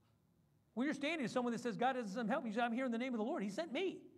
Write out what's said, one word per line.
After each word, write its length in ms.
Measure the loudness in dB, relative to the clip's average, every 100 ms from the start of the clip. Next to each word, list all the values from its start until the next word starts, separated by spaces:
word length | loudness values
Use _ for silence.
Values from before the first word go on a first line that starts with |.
| _ _ _ _ _ _ _
When 120 | -2 0
you're 80 |
standing 320 | 0 0 0 0
to 40 |
someone 220 | 0 0
that 60 | 0
says, 180 | -2 2
"God 160 | 2
doesn't 200 | 2 -2
send 160 | -2 0
help," 160 | 0 0
you 80 |
say, 80 | 2
"I'm 120 | 2
here 120 | 2 0
in 60 |
the 60 | 0
name 160 | 0
of 60 | 0
the 40 |
Lord. 200 | 0 0
He 60 | -2
sent 220 | -2 -2
me." 280 | 0 0 -2 -10